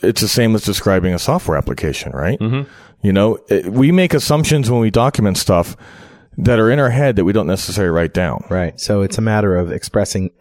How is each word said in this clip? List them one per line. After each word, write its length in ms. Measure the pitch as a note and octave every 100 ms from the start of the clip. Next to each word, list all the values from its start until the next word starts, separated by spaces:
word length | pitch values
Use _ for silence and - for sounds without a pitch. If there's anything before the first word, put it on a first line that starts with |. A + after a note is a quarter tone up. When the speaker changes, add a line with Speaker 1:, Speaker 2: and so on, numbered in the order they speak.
Speaker 1:
it's 200 | G2+ -
the 60 | G#2+
same 280 | B2 A2+ G#2+
as 80 |
describing 500 | G#2+ F#2+ G#2 F#2 F2+
a 60 | F2
software 360 | - F3 - C#2+
application, 560 | - - D#2 - C2+
right? 260 | C2 D#2+ C3
Speaker 2:
Mm-hmm. 280 | A2 C3+ C#3 - - - G2+
Speaker 1:
You 80 |
know, 240 | G2 A2 - -
it, 200 | G2+ F2+
we 200 | A#2+ C#3+
make 240 | F#3 F3+ D3
assumptions 560 | - D3+ D#3 D3+ A#2+
when 80 | A#2+
we 80 | A2
document 480 | A#2 C3 - G2+ F#2
stuff 400 | - F2 - - - - - - _ -
that 180 | G#2 A2+
are 140 | A2+
in 80 | C#3+
our 100 | B2+
head 280 | B2+ C#3 G2+
that 80 | F2+
we 80 |
don't 120 | G#2+ E2
necessarily 460 | F#2 - F#2 F#2
write 220 | E2 E2
down. 320 | F2+ E2+ - -
Speaker 3:
Right. 300 | F#2 E2+ -
So 220 | - G2+
it's 180 | F#2+ -
a 20 |
matter 340 | A2 G#2+ G2+ F2+
of 160 | F2
expressing 600 | F2 - G#2+ G2 G2 F#2 -